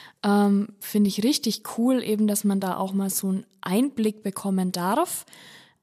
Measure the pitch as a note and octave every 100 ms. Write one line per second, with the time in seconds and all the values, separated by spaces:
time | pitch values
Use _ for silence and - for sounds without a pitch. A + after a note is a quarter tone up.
0 | - _ G3+ G3+ G3+ G3+ G3+ - - G#3+
1 | G3+ G3 A3+ D4+ A#3 - - - A#3+ C4
2 | - G#3+ G#3+ G#3 G3+ G3 F#3+ - F#3+ G3
3 | G3 G3 G3 F#3+ - _ - G3 C#4 B3
4 | G#3+ G#3+ G3+ - G3+ F#3+ F#3 F3+ F3 A#3+
5 | F4+ - - - - - - _